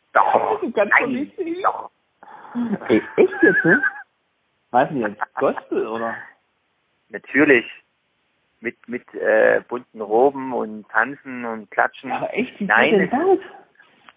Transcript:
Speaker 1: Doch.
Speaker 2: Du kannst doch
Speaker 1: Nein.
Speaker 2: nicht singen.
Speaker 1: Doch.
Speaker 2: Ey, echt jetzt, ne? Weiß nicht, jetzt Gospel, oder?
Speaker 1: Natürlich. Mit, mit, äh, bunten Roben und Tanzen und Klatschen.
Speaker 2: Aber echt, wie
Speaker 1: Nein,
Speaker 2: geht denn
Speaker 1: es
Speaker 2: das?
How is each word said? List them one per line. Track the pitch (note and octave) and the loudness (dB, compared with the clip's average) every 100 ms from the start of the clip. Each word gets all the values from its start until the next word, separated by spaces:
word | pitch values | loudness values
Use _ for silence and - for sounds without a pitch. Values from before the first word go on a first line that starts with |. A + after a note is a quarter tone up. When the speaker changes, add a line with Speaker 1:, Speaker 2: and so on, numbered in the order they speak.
| _ | _
Speaker 1:
Doch. | - - - - - | 2 2 2 0 -2
Speaker 2:
Du | D4+ | -2
kannst | - - | -2 2
doch | - | 2
Speaker 1:
Nein. | - | 2
Speaker 2:
nicht | B3 D4+ - | -4 -6 -8
singen. | E4 F4 | -8 -4
Speaker 1:
Doch. | G4+ - - _ _ _ - - - A#3+ A#3+ G3+ - | -4 -4 -10 _ _ _ -20 -20 -12 -8 -6 -6 0
Speaker 2:
Ey, | A2+ - - | 0 0 0
echt | F#4 G5 | 0 4
jetzt, | - - | 2 4
ne? | E3 B3 - - - _ _ _ _ _ _ | 4 2 0 -6 -14 _ _ _ _ _ _
Weiß | A#2+ C#3+ | 0 2
nicht, | C#3+ G#2+ | -2 -4
jetzt | G2+ - | -6 -10
Gospel, | - C#3+ C#4 - C4 A#2 | -2 -2 -2 -6 -6 -4
oder? | A2+ A2+ A2+ - _ _ _ _ _ _ _ _ | -6 -6 -8 -14 _ _ _ _ _ _ _ _
Speaker 1:
Natürlich. | G2+ - C3+ E3 A#2+ - - _ _ _ _ _ _ _ _ | -16 -4 2 4 4 2 -12 _ _ _ _ _ _ _ _
Mit, | A2+ - - | -12 -10 -12
mit, | A#2+ - | -12 -12
äh, | - F2+ A2 A2+ A2 - | -4 2 4 4 4 -2
bunten | A#2+ - A2+ | -10 -10 -12
Roben | G2+ A2 C#3 C3+ C3 | -2 2 2 0 -6
und | A#2 A2 G#2+ G2+ | -6 -6 -10 -4
Tanzen | A2 A#2+ C#3 C3+ B2 | -2 -2 -6 -14 -10
und | A#2 A2+ G#2 | -8 -10 -6
Klatschen. | - B2 - C3+ | -2 -2 -4 -8
Speaker 2:
Aber | B2 B2 | -6 -4
echt, | - B3+ - | -4 -6 -6
wie | G3+ | 0
Speaker 1:
Nein, | A2 C3 | 4 4
Speaker 2:
geht | G3+ - | 4 2
denn | B3+ | 0
Speaker 1:
es | F#4 F#4+ | 2 0
Speaker 2:
das? | - - _ _ _ _ - | -2 -20 _ _ _ _ -20